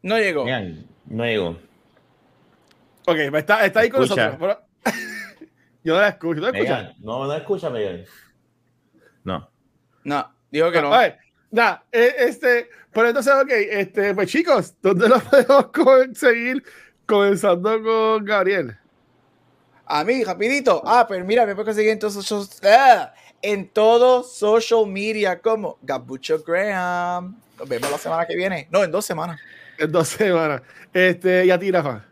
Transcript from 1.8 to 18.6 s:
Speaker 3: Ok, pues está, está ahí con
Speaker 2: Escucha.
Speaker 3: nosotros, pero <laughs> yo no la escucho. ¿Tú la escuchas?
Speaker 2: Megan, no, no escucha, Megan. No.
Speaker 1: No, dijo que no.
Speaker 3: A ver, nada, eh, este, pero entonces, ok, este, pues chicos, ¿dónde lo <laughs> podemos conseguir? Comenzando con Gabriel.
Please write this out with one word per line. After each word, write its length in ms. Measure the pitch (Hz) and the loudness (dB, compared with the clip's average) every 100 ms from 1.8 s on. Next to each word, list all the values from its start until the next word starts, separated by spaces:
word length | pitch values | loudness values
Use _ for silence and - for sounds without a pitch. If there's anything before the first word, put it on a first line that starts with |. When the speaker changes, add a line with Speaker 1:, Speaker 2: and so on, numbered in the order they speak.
| _ _ _ _ _ _ _ _ _ _ _ _ - | _ _ _ _ _ _ _ _ _ _ _ _ -4
Speaker 3:
Ok, 100 | 160 143 | -2 -2
pues 40 | 151 | -4
está, 240 | 147 214 | 0 2
está 160 | 202 220 | 2 2
ahí 100 | 233 | 0
con 120 | 262 | 2
Speaker 2:
Escucha. 260 | 262 196 113 | 0 2 0
Speaker 3:
nosotros, 260 | 135 175 - _ _ | -2 -6 -6 _ _
pero 120 | 262 - | -6 -6
<laughs> 880 | - 214 202 - - _ _ _ | -12 -14 -18 -20 -20 _ _ _
yo 100 | 160 | -2
no 60 | 170 | 0
la 80 | 208 | 0
escucho. 320 | - 165 151 | -2 -6 -4
¿Tú 60 | 190 | -4
la 40 | |
escuchas? 260 | 254 - 123 | -2 -2 -4
Speaker 2:
Megan, 120 | 98 _ | -6 _
no, 260 | 107 123 135 | -10 -8 -6
no 80 | |
escucha, 360 | 151 151 190 160 | -8 -6 -6 -6
Megan. 340 | 120 101 87 92 - _ _ _ _ _ _ _ _ _ _ | -6 -6 -8 -16 -20 _ _ _ _ _ _ _ _ _ _
No. 260 | - 85 - _ _ _ _ _ | -10 -10 -12 _ _ _ _ _
Speaker 1:
No, 300 | 139 143 - _ _ | -8 -6 -8 _ _
dijo 200 | 151 165 | -2 0
que 100 | 170 | 0
no. 100 | 143 | 2
Speaker 3:
A 60 | 233 | 2
ver, 200 | 220 - _ _ _ | 2 -2 _ _ _
nada, 340 | 214 226 170 _ | 0 0 0 _
eh, 220 | 233 240 269 | 2 2 2
este, 500 | 247 247 247 240 233 - _ | -2 0 0 0 -2 -20 _
pero 160 | 220 233 | 0 0
entonces, 240 | 254 254 | 2 2
ok, 180 | 277 269 | 2 2
este, 640 | 233 202 202 196 - 202 | 0 0 -2 -4 -2 -2
pues 140 | 196 180 | 0 -2
chicos, 440 | 302 339 247 160 _ | -2 2 0 0 _
¿dónde 260 | 185 180 220 | 0 2 4
lo 120 | 247 | 2
<laughs> 100 | - | 4
podemos 360 | 277 233 277 277 | 4 6 4 4
conseguir? 960 | - 262 262 262 - 254 233 240 262 - - - _ - | 2 4 4 4 0 0 2 -2 -6 -8 -20 -20 _ -2
Comenzando 760 | 202 202 190 202 175 196 220 | 2 2 2 0 0 0 -2
con 420 | 220 226 220 220 | 0 0 2 0
Gabriel. 520 | 202 208 185 196 | 0 -2 0 -2